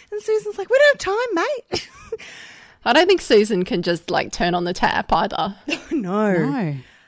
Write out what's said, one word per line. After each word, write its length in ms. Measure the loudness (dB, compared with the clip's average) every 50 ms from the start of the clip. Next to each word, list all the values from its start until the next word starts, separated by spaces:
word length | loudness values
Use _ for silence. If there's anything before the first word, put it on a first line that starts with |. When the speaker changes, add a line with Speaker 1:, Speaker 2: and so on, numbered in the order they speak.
| -16 _
Speaker 1:
And 120 | -12 -8
Susan's 340 | -2 -2 -2 -2 -2 -4 -8
like, 140 | -8 -2 2
"We 80 | 4 6
don't 240 | 6 6 4 2 -2
have 100 | -4 -2
time, 280 | -2 -2 -2 -2 -2 -2 -2 -4 -6 -8 _
mate." 180 | -8 -8 -8 -12 -20
<laughs> 880 | -20 -14 -12 -12 -12 -12 -18 -20 -20 -20 -20 -20 -20 -20 -20 -20 _ _
Speaker 2:
I 80 | 2
don't 140 | 4 4 6 6
think 120 | 4 2
Susan 440 | 4 4 4 4 6 4 0 -2 -2
can 180 | -2 -2 -2
just, 280 | 0 -2 -2 -2 -2 -2
like, 200 | -2 -2 -2 -2
turn 220 | -4 -2 -2 0 0
on 100 | 0 -2
the 80 | -4
tap 400 | -2 0 0 0 0 0 0 0
either. 440 | 0 0 0 -2 -2 -4 -4 -4 -6 -8
Speaker 1:
<laughs> 60 | -8 -8 -8 -8 -8 -6
No. 420 | -4 -4 -4 -2 -2 0 2 2
Speaker 3:
No. 440 | 2 2 0 0 -2 -2 -2 -4 -4 -6 -10 -16 _ _ _